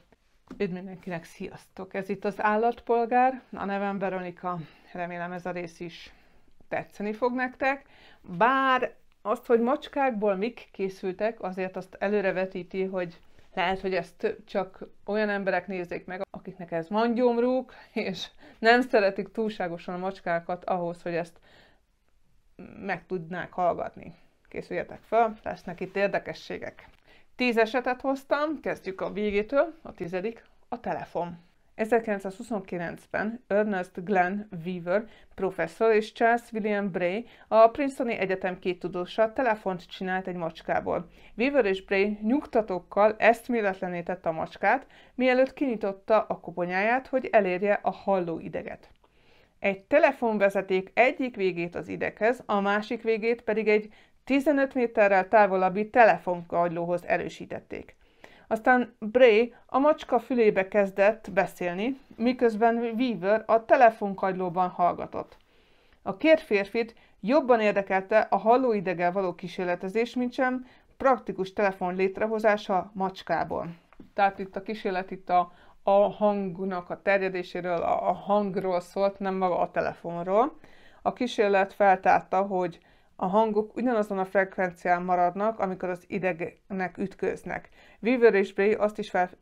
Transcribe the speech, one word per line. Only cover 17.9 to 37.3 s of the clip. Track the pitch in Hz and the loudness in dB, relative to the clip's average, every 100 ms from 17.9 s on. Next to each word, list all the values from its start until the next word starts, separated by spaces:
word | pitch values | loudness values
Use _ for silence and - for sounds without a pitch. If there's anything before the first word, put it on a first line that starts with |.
és | 226 196 180 - - - - | -6 -6 -6 -12 -18 -20 0
nem | 220 247 | 4 4
szeretik | 254 226 196 202 196 | 6 4 2 0 -8
túlságosan | - 214 214 180 170 - | -6 -6 -4 -8 -8 -10
a | 180 | -8
macskákat | 190 190 180 170 170 180 - | -6 -6 -4 -4 -4 -8 -4
ahhoz, | 190 170 175 | -4 -4 -8
hogy | 175 | -6
ezt | 170 170 - _ - _ _ _ _ _ _ _ _ _ - - - | -6 -6 -12 _ -20 _ _ _ _ _ _ _ _ _ -20 -20 -14
meg | 190 175 - | -10 -10 -8
tudnák | 185 160 180 - | -8 -8 -10 -8
hallgatni. | - 175 - - - - - _ _ _ | -2 -2 -2 -6 -12 -20 -20 _ _ _
Készüljetek | - - 175 170 - | -14 -8 -8 -8 -12
fel, | - 226 226 214 | -2 0 0 -2
lesznek | - 175 - 170 | -10 -10 -12 -10
itt | 180 196 | -6 -2
érdekességek. | 196 175 180 165 - 180 - - - _ _ - _ - | -2 -2 -6 -14 -12 -12 -12 -16 -20 _ _ -20 _ -2
Tíz | 247 226 | 0 2
esetet | 220 262 247 247 | 2 0 -2 -4
hoztam, | 269 269 - 285 302 285 | -4 -4 -2 -2 -2 -4
kezdjük | 190 160 190 190 | -6 -8 -8 -8
a | 180 | -6
végétől, | 190 208 202 214 277 339 - | -4 -2 -2 0 0 0 -2
a | - | -16
tizedik, | - 175 185 214 226 - _ - | -12 -8 -6 -6 -10 -18 _ -14
a | 247 | -10
telefon. | 202 156 - 170 175 175 _ _ _ - | -6 -6 -6 -6 -6 -10 _ _ _ -6
Ezerkilencszázhuszonkilencben | 220 233 226 202 196 190 240 214 190 180 170 - - - 208 233 - | 0 0 0 -4 -6 -10 -8 -8 -6 -8 -8 -10 -8 -4 -4 -6 -2
Ernest | 202 214 190 180 - | 0 0 -2 -6 -8
Glenn | 180 190 180 208 208 175 165 | -2 0 0 -2 -8 -10 -8
Weaver | 180 170 196 226 - - - | -8 -2 -2 -4 -16 -18 -6
professzor | 190 190 165 - 226 | -4 -2 -4 0 2
és | 214 220 | 2 0
Charles | - 233 240 - | 0 2 2 -2
William | 220 214 202 196 | -6 -2 -2 -2
Bray, | 175 175 202 233 | -2 -2 -4 -8